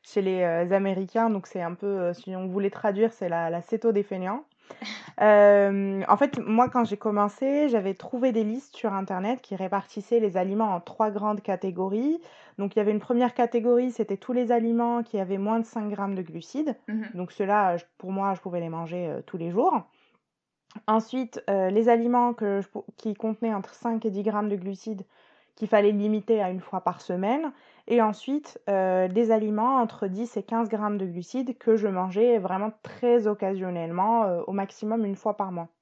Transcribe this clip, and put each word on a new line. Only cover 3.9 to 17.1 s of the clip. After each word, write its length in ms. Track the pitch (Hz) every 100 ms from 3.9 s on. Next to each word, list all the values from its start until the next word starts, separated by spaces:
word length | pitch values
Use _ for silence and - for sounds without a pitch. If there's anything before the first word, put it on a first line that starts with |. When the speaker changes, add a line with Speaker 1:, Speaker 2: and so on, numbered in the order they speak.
Speaker 1:
des 120 | 202
feignants. 420 | 202 190 185 247 - _ _
Speaker 2:
<laughs> 400 | - 214 214 - -
Speaker 1:
Euh, 800 | 214 208 208 202 202 196 196 196 -
en 80 | 202
fait, 220 | 277 254
moi, 300 | 214 220 247
quand 160 | 254 233
j'ai 120 | 202
commencé, 720 | 220 208 202 - 269 285 294
j'avais 240 | 233 190
trouvé 380 | 190 - 254 254
des 120 | 226
listes 320 | 214 240 - -
sur 180 | 220
Internet 480 | 196 190 185 202 254
qui 120 | - 190
répartissaient 640 | 190 196 - 214 - 233
les 180 | 214 180
aliments 360 | 185 202 220
en 60 | 180
trois 300 | - - 214
grandes 300 | 202 208 208
catégories. 800 | 202 185 190 180 190 208 277 330 - - - -
Donc, 180 | 202 214
il 40 |
y 20 |
avait 100 | 208
une 80 | 208
première 360 | - 240 247 -
catégorie, 560 | 240 240 233 240 254
c'était 260 | 233 214 196
tous 160 | -
les 180 | 247 226
aliments 520 | 240 226 233 233 240
qui 160 | 233 208
avaient 180 | 185 196
moins 220 | 202 226
de 60 | 226
cinq 220 | 226 208
grammes 260 | 202 196 190
de 80 |
glucides. 520 | 165 165 - 262 311 - -
Speaker 2:
Mhm. 240 | 220 214